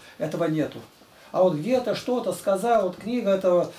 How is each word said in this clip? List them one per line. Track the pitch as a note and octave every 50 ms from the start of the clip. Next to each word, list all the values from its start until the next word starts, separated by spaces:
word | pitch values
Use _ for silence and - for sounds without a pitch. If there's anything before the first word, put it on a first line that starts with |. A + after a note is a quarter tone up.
| - - - -
Этого | D#3+ D#3 D3+ E3 E3+
нету. | D#3+ D#3 D#3 C#3+ - - A#2 A#2 - _ _ - _ - - - -
А | - - F#3
вот | F#3 D#3+
где-то | D3 D#3 A3 B3+ C4 B3 G#3+ G3
что-то | - - - B3 B3 - G3 -
сказал, | - - G#3 G3 F#3+ G3+ A#3+ A#3 A3 F#3+ F3+
вот | F3+ -
книга | - G#3 B3 B3 G#3 G3
этого | G3 F#3+ F#3+ F#3 F3 F3 D#3+ E3 -